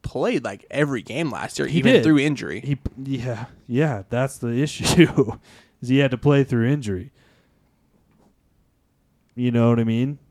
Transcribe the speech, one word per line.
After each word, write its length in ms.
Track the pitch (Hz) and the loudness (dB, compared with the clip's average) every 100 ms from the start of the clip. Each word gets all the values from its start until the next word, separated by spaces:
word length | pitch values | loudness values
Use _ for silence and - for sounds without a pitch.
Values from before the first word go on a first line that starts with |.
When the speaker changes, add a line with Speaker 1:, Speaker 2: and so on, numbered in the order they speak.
Speaker 1:
played, 420 | - 127 190 202 | -10 -4 -2 -2
like, 220 | 113 101 _ | -6 -12 _
every 320 | 135 147 127 | -2 0 -2
game 280 | - 143 160 | -6 -6 -4
last 280 | 90 - - | -6 -8 -6
year, 100 | 139 | -2
Speaker 2:
He 100 | 160 | 2
Speaker 1:
even 160 | 233 | 4
Speaker 2:
did. 100 | 254 | 4
Speaker 1:
through 140 | 160 147 | 6 4
injury. 420 | 147 139 - 90 | 4 -2 -6 -8
Speaker 2:
He, 180 | 127 135 - 127 | -6 -6 -6 -12
yeah, 440 | 135 135 123 110 120 - - | -8 -6 -6 -8 -12 -18 -4
yeah, 360 | 120 156 107 92 | 0 0 -2 -4
that's 300 | 120 135 - | -4 -4 -4
the 100 | 120 | -4
<laughs> 140 | 120 | -2
issue, 720 | 147 - - 175 165 - 110 - _ - _ _ | -4 -2 0 4 4 4 0 -4 _ -20 _ _
is 60 | 123 | 0
he 100 | 131 | 2
had 120 | 139 | 2
to 60 | 123 | 0
play 260 | 143 139 | 2 2
through 240 | 135 120 117 | 2 0 0
injury. 420 | 147 110 92 - _ _ _ _ _ _ _ _ _ _ _ _ _ _ _ _ _ _ _ _ _ _ | 0 -4 -8 -8 _ _ _ _ _ _ _ _ _ _ _ _ _ _ _ _ _ _ _ _ _ _
You 160 | - 123 | -4 0
know 200 | 120 117 | 4 4
what 80 | 117 | 4
I 40 | |
mean? 340 | 113 113 131 147 _ | 0 0 -2 -6 _